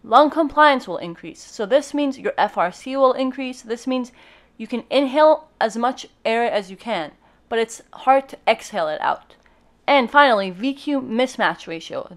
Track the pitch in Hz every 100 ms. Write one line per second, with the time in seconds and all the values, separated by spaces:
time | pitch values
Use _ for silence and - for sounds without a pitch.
0 | - 233 302 311 302 294 302 269 262 170
1 | 175 170 165 - - - 202 269 285 294
2 | 285 247 196 - 202 208 175 - 262 269
3 | 269 254 262 262 254 254 226 233 262 254
4 | 247 _ - _ _ _ 220 240 - 254
5 | 277 277 311 302 - _ 226 226 240 262
6 | - _ - 226 233 196 185 190 240 196
7 | 151 _ _ _ _ 226 226 - _ -
8 | - 269 269 - - 226 - 208 156 151
9 | - 151 _ _ _ _ _ _ - 277
10 | 233 285 285 214 196 180 262 277 - 285
11 | - 220 254 - 180 170 - 165 - 156
12 | -